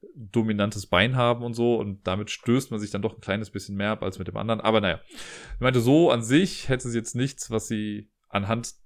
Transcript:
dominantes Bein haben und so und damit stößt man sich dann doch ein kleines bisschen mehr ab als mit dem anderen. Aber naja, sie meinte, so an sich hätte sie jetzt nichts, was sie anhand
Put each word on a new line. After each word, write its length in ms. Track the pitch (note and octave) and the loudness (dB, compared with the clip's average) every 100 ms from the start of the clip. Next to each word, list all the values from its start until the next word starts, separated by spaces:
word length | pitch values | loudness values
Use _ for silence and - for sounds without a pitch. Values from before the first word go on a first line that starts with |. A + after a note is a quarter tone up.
| - | -20
dominantes 720 | - G#2+ A#2 A2 G#2 G#2 G#2+ F#2+ | -18 -4 -2 0 0 -2 -4 0
Bein 280 | F2 G#2+ C3 | 2 4 4
haben 280 | A#2+ A#2+ | 2 2
und 100 | A#2+ | -2
so 240 | A#2 A#2 A#2 | 0 2 2
und 280 | G2+ G2 - | 0 -6 -4
damit 260 | F#2+ G#2 | -4 -4
stößt 380 | - - B2 C3+ | -8 2 0 0
man 100 | A2 | -8
sich 120 | G#2 | -6
dann 100 | G2+ | -4
doch 140 | G#2+ - | -6 -6
ein 60 | |
kleines 280 | - G2+ A2 | -6 -4 -4
bisschen 260 | G2 - G2 | -10 -10 -4
mehr 160 | G2+ | -2
ab 120 | A2 | -2
als 160 | F#2+ - | -4 -6
mit 80 | F#2 | -8
dem 100 | G#2 | -6
anderen. 220 | G#2+ A2+ | -4 -2
Aber 220 | G#2 A2 | 2 2
naja, 180 | G2+ D#2+ - | 2 -2 -6
sie 560 | - - - - - | -18 -16 -16 -14 -2
meinte, 160 | B2+ B2+ | 2 2
so 320 | A#2 D3 E3 | 6 6 6
an 100 | A#2+ | 4
sich 460 | A2+ C#3 F#3+ - - | 4 4 4 -2 -2
hätte 220 | C3 B2 | -2 0
sie 80 | A#2 | -4
jetzt 180 | A2+ A#2+ | -4 -2
nichts, 340 | C3+ - - | -2 -4 -4
was 180 | A2 - | -4 -2
sie 420 | A2 G#2+ G#2 G#2 _ _ | -4 -4 -8 -12 _ _
anhand 480 | G2+ G2+ A2+ A#2 - | -4 -2 -4 -4 -14